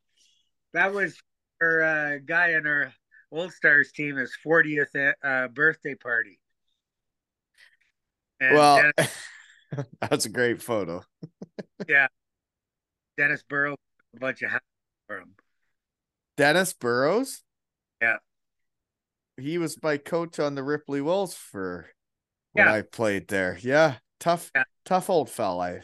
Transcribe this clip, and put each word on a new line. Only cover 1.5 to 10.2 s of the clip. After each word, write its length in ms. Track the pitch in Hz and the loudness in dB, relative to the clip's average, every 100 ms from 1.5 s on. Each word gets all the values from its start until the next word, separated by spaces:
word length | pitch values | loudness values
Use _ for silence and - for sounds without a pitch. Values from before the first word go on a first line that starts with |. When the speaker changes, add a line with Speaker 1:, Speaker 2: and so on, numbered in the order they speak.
| _ | _
Speaker 1:
our, 200 | 160 165 | 0 2
uh, 360 | 160 156 147 143 | 2 0 -2 -6
guy 240 | 139 165 175 | -4 0 2
in 120 | 160 151 | 2 0
our 260 | 147 131 - _ - _ | -2 -2 -8 _ -20 _
old 180 | 151 180 | -8 -8
Stars 380 | - 160 147 135 | 0 4 4 4
team 240 | - 147 139 | -2 -6 -4
his 180 | 120 - | -6 -8
fortieth, 580 | 151 165 151 147 151 143 139 - | 2 2 4 0 -2 -2 -2 -2
uh, 240 | 139 131 127 | -2 -2 -4
birthday 460 | 120 156 156 147 | 0 0 0 -6
party. 440 | 135 120 117 104 90 _ _ _ _ _ _ _ _ _ _ _ _ - _ _ _ _ _ _ _ | -12 -6 -4 -4 -10 _ _ _ _ _ _ _ _ _ _ _ _ -20 _ _ _ _ _ _ _
And 140 | 131 | 4
Speaker 2:
Well, 220 | 147 147 143 151 156 | 6 8 8 6 4
Speaker 1:
Dennis 200 | 143 - - - - _ _ | 0 -4 -16 -20 -20 _ _
Speaker 2:
<laughs> 280 | 139 135 - | -10 -10 -10
that's 240 | 110 147 | -4 -2